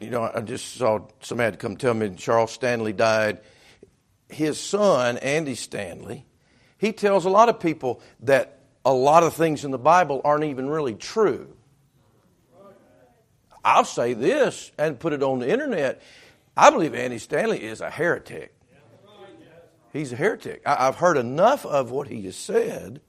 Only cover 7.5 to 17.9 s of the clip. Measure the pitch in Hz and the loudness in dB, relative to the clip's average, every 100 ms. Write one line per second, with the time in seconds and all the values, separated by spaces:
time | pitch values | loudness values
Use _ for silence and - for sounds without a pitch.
7.5 | - 170 156 131 113 - - 117 135 - | 4 -2 -2 -4 -6 -10 -8 2 2 2
8.5 | - _ _ 131 131 139 165 160 147 165 | -8 _ _ 0 2 6 6 4 2 -2
9.5 | 147 139 131 139 180 151 135 147 147 151 | -2 -4 0 4 4 4 0 0 0 -2
10.5 | 127 131 160 135 101 - 220 196 101 69 | -4 -4 -4 -4 -6 -6 2 2 2 -8
11.5 | - _ _ _ _ _ _ _ _ _ | -20 _ _ _ _ _ _ _ _ _
12.5 | 185 196 190 _ _ _ _ _ _ _ | -20 -20 -20 _ _ _ _ _ _ _
13.5 | - 104 147 240 151 120 110 151 294 208 | -4 2 2 2 0 -2 0 0 2 0
14.5 | - - - 156 131 160 143 135 131 123 | -2 -12 -4 -4 -2 -4 -2 -2 -2 -2
15.5 | 233 302 185 131 - - - - _ _ | -2 -2 -2 -4 -4 -14 -20 -20 _ _
16.5 | - 269 285 151 117 123 117 - 147 151 | 6 6 6 0 -2 -6 -6 -4 -2 0
17.5 | 127 110 110 82 | -2 -6 -10 -10